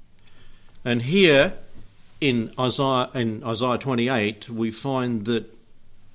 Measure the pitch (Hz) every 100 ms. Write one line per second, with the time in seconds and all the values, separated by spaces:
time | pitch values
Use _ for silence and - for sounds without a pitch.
0 | - - - - - - - - 123 120
1 | 127 196 175 139 185 - - - - -
2 | - - 143 120 107 - 127 143 135 127
3 | 127 131 113 107 117 110 127 120 135 117
4 | 123 120 104 107 - 113 113 107 139 131
5 | 123 113 107 113 - - - - - -
6 | -